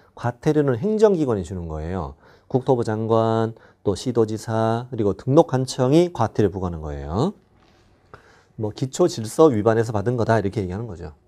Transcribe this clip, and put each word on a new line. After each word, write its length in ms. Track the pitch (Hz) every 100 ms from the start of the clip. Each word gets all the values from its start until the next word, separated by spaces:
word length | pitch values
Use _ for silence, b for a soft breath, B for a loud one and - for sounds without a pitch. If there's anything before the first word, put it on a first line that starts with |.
| b
과태료는 640 | - 120 - 160 151 143 117
행정기관이 680 | 190 214 214 180 135 107
주는 240 | 82 95 85
거예요. 460 | 78 80 92 76 71 b b -
국토부 360 | 127 127 123
장관, 720 | 113 110 110 113 113 113 113 113 b _ -
또 100 | 92
시도지사, 920 | 131 120 107 107 - 110 113 117 123
그리고 240 | 117 101
등록 340 | 95 - 143 170
관청이 640 | 131 131 - 127 156 175
과태료 380 | 175 110 - 104
부과하는 320 | 92 90 82
거예요. 520 | 78 71 69 90 170 - _ _ b b b b b b b b b -
뭐 140 | 107
기초 360 | - 131 - 175
질서 380 | 175 107 - 160
위반해서 480 | 110 104 110 113
받은 240 | 107 101 123
거다 220 | 110 113
이렇게 220 | 98 107
얘기하는 260 | 92 92 117
거죠. 260 | 85 85 -